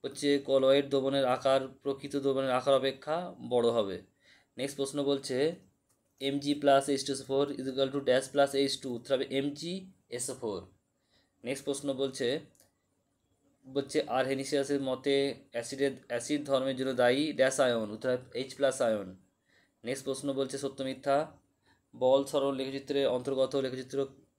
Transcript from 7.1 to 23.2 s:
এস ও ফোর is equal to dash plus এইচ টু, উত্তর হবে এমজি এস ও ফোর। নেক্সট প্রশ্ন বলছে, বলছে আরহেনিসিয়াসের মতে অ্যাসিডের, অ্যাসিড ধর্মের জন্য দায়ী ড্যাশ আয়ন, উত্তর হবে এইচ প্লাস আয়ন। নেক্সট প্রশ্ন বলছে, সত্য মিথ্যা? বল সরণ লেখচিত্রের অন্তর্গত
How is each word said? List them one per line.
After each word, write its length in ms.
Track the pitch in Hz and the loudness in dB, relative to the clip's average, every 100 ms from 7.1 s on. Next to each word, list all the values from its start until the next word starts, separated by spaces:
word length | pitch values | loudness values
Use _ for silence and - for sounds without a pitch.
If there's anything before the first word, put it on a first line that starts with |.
এস 60 | 135 | -6
ও 40 | - | -2
ফোর 160 | 135 143 139 | 0 0 -2
is 80 | 131 | -6
equal 200 | 127 135 | -2 0
to 60 | 143 135 | 0 2
dash 180 | 127 135 | 2 2
plus 180 | 147 139 135 | 2 2 4
এইচ 140 | 139 - | 0 -2
টু, 60 | 135 120 | -6 -8
উত্তর 140 | 123 | -2
হবে 120 | 131 135 135 | -2 0 -2
এমজি 360 | 143 147 160 185 185 _ _ 123 | -2 -6 -8 -8 -12 _ _ -10
এস 100 | 123 | -8
ও 20 | 127 | -6
ফোর। 200 | 113 95 90 _ _ _ _ _ _ _ | -6 -8 -10 _ _ _ _ _ _ _
নেক্সট 180 | 117 135 - | -8 -6 -4
প্রশ্ন 180 | 139 143 131 | -4 -4 -2
বলছে, 240 | 135 127 120 147 - _ _ _ _ _ _ _ _ _ _ _ 131 | -4 -2 -2 -2 -6 _ _ _ _ _ _ _ _ _ _ _ -6
বলছে 320 | 135 139 151 - 123 | -6 -2 -4 -2 0
আরহেনিসিয়াসের 640 | 131 135 135 143 139 143 135 | 0 -2 -2 -2 0 -2 -2
মতে 260 | 127 139 139 139 - - | -4 0 2 0 -4 -8
অ্যাসিডের, 380 | 120 117 131 139 120 - | -8 -8 -2 -2 -2 -6
অ্যাসিড 300 | 120 - 147 143 | -6 -2 -4 0
ধর্মের 280 | 135 131 127 | 0 0 -2
জন্য 120 | 131 123 | -2 4
দায়ী 200 | 120 131 156 - | 4 4 0 2
ড্যাশ 180 | 131 135 | 2 4
আয়ন, 240 | 131 117 107 | 2 2 -2
উত্তর 140 | 107 131 | -4 -2
হবে 140 | 123 - 120 | -4 -4 -8
এইচ 100 | 131 - | -8 0
প্লাস 180 | 139 127 120 | 0 2 0
আয়ন। 220 | 107 98 92 _ _ _ _ _ _ | 0 -4 -14 _ _ _ _ _ _
নেক্সট 180 | 113 135 - | -8 -8 -6
প্রশ্ন 180 | 127 143 135 | -6 -4 -2
বলছে, 180 | 135 135 | -4 -2
সত্য 140 | 135 135 135 | -6 -4 -6
মিথ্যা? 280 | 131 139 139 156 - _ _ _ _ _ | -4 0 2 0 -8 _ _ _ _ _
বল 260 | 117 127 135 135 | 0 6 6 4
সরণ 220 | 147 139 131 | 0 0 -2
লেখচিত্রের 460 | 135 135 135 139 135 | -4 -6 -2 0 2
অন্তর্গত 360 | 127 | 0